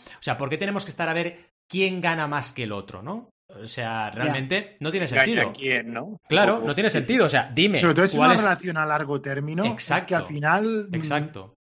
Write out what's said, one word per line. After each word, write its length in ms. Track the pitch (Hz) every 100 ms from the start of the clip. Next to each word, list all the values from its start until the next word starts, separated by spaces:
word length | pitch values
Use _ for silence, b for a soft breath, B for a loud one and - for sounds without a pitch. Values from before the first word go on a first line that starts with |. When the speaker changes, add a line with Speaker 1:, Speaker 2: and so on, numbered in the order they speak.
| B B
Speaker 1:
O 40 |
sea, 140 | 147 123
¿por 120 | 135
qué 100 | 131
tenemos 260 | 202 202
que 60 | 196
estar 180 | - 165
a 60 |
ver 240 | 165 170 B B _ _
quién 320 | 180 190 185
gana 260 | 170 160 147
más 240 | 143 120
que 120 | -
el 80 | 110
otro, 300 | 101 98 90
¿no? 280 | 123 220 254 _ _
O 180 | 107 110
sea, 420 | - 113 113 107
Speaker 2:
Ya. 60 |
Speaker 1:
realmente 600 | 104 139 135 131 190 202 -
no 100 | 156
tiene 140 | 185
Speaker 3:
Engaña 200 | 151 - 214
Speaker 1:
sentido. 220 | 233 95
Speaker 3:
a 20 |
quién, 400 | 117 135 123 117
¿no? 240 | 117 180 208 -
Speaker 1:
Claro, 260 | 165 196
Speaker 3:
Un 40 | 226
poco. 80 | 226
Speaker 1:
no 60 |
tiene 140 | 143 214
Speaker 3:
Sí, 60 |
sí. 40 | 156
Speaker 1:
sentido. 260 | 123 247 165
O 20 |
sea, 220 | 135 -
dime, 240 | 127 202 156
Speaker 4:
Sobre 160 | 170
todo 100 | 156 190
es 60 |
Speaker 1:
¿cuál 180 | 147 151
Speaker 4:
una 40 | -
Speaker 1:
es? 40 |
Speaker 4:
relación 340 | 208 175 180 160
a 80 | 156
largo 340 | 151 147 143
término, 420 | 139 139 147 165
es 40 | 220 220 -
que 60 |
al 80 | 175
Speaker 1:
Exacto. 240 | 180 170 -
Speaker 4:
final, 580 | 147 151 185 220 220 202
mm, 40 |
Speaker 1:
Exacto. 600 | 170 151 147 151 98 95 _